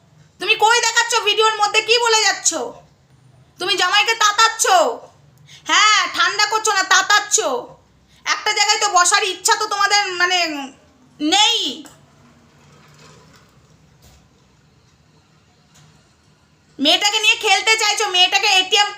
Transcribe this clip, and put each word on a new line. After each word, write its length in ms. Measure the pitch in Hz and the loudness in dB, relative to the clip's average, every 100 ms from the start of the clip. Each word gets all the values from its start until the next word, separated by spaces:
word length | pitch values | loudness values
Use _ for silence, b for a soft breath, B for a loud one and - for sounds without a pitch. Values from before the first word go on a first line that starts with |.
| _ _ _ - | _ _ _ -10
তুমি 140 | 370 | -4
কই 260 | 427 427 480 | 0 2 2
দেখাচ্ছ? 400 | 466 466 466 466 | 0 0 0 0
ভিডিওর 360 | 415 415 440 427 | 0 0 0 0
মধ্যে 260 | 415 427 | -2 0
কি 160 | 427 480 | 0 0
বলে 240 | 466 440 | 2 0
যাচ্ছ? 320 | 403 - - 320 240 - - _ _ _ _ _ _ - | 0 -2 -4 -4 -8 -12 -20 _ _ _ _ _ _ -10
তুমি 180 | 370 381 | -4 -2
জামাইকে 380 | 359 403 427 | 0 0 0
তাতাচ্ছ। 520 | 453 415 427 453 453 508 370 269 - - _ _ _ - B - | 0 0 2 2 2 2 4 2 -2 -14 _ _ _ -20 B -2
হ্যাঁ, 420 | 330 427 415 349 | 2 4 2 0
ঠান্ডা 320 | - 349 403 415 | -2 -2 0 -2
করছো 260 | 440 427 | 0 -2
না, 100 | 381 | -2
তাতাচ্ছ। 580 | 370 370 370 415 403 - 339 247 - - _ _ _ b | 2 0 2 2 2 -2 -2 -4 -8 -20 _ _ _ b
একটা 280 | - 320 427 | -6 -4 -2
জায়গায় 260 | 427 415 427 | 0 0 0
তো 80 | 427 | 0
বসার 360 | 359 349 403 | 2 2 2
ইচ্ছা 320 | 392 359 - 415 | -2 -4 -2 -2
তো 100 | 427 | -2
তোমাদের, 400 | 403 403 415 403 | -2 0 0 -2
মানে, 400 | 359 359 370 330 294 262 - _ _ _ - | -2 -2 -2 -4 -6 -12 -18 _ _ _ -8
নেই। 640 | 302 381 440 466 339 254 277 - _ _ _ _ _ _ _ - - - - - - - _ _ _ _ _ _ - - _ _ _ _ _ _ _ _ _ _ _ _ _ _ _ _ _ _ _ _ _ _ _ _ _ - | -2 0 0 0 -6 -10 -16 -20 _ _ _ _ _ _ _ -20 -20 -20 -20 -20 -20 -20 _ _ _ _ _ _ -20 -20 _ _ _ _ _ _ _ _ _ _ _ _ _ _ _ _ _ _ _ _ _ _ _ _ _ -4
মেয়েটাকে 400 | 285 359 415 427 | 0 2 0 0
নিয়ে 160 | 427 | 0
খেলতে 420 | 453 427 403 427 440 | 0 0 0 0 0
চাইছো, 320 | 415 415 415 | 0 -2 -2
মেয়েটাকে 380 | 370 359 392 415 | 2 2 2 2
এটিএম 460 | 381 370 403 415 | 0 2 0 0